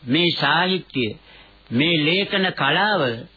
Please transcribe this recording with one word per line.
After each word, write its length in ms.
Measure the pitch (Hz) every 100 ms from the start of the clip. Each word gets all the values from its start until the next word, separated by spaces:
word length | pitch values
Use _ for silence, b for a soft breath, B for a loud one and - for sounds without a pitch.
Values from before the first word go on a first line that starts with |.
මේ 300 | 120 143 175
සාහිත්‍ය, 760 | 160 143 156 185 190 - 135 113 - - B B B -
මේ 320 | 113 156 170
ලේඛන 480 | 147 180 196 202 190
කලාව 520 | - 139 160 208 202 135 113 -